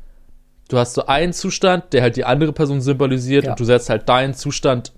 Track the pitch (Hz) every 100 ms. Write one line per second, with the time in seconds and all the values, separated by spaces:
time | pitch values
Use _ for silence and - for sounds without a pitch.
0 | - - - - _ _ - 127 120 139
1 | - 139 175 - 190 - 190 175 - 131
2 | 123 127 120 131 156 147 143 143 127 135
3 | 135 131 127 139 139 104 117 123 - 110
4 | 131 127 135 127 147 - 147 123 -